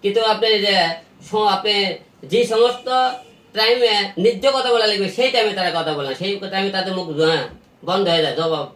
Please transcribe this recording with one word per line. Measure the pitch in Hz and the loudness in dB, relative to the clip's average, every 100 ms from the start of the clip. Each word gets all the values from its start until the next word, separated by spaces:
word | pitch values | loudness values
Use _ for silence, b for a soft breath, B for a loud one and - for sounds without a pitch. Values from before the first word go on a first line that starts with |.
কিন্তু | 196 214 | 0 0
আপনি | 220 214 226 214 | 0 0 2 2
যে | 202 190 165 - - - - | 2 2 0 -4 -14 -20 -6
স-, | 214 | 0
আপনি | 214 185 214 202 196 165 - _ | 2 0 0 -2 -2 -4 -12 _
যে | - 196 233 | -2 0 2
সমস্ত | 226 240 247 - 254 254 254 - - _ | 4 2 2 -2 0 0 -2 -14 -20 _
টাইমে | 208 220 247 240 208 196 180 | -2 2 4 2 2 -2 0
ন্যায্য | 208 214 277 | 0 2 0
কথা | 269 247 | 0 2
বলা | 233 214 | 2 2
লাগবে, | 196 196 | 0 -2
সেই | - 262 | 0 0
টাইমে | 247 214 | 2 0
তারা | 196 175 165 | 0 -2 -2
কথা | 160 | -4
বলে | 147 139 | -4 -6
না, | |
সেই | 131 185 196 196 | -6 -6 -6 -6
টাইমে | 190 196 | -4 -2
তাদের | 190 185 | -2 -4
মুখ, | 185 170 | -4 -6
হ্যাঁ, | 147 160 160 127 - _ _ | 0 2 2 -2 -12 _ _
বন্ধ | 151 185 180 | -4 0 2
হয়ে | 165 | 2
যায় | 156 131 | 0 0
জবাব | 165 156 143 | -2 -2 -6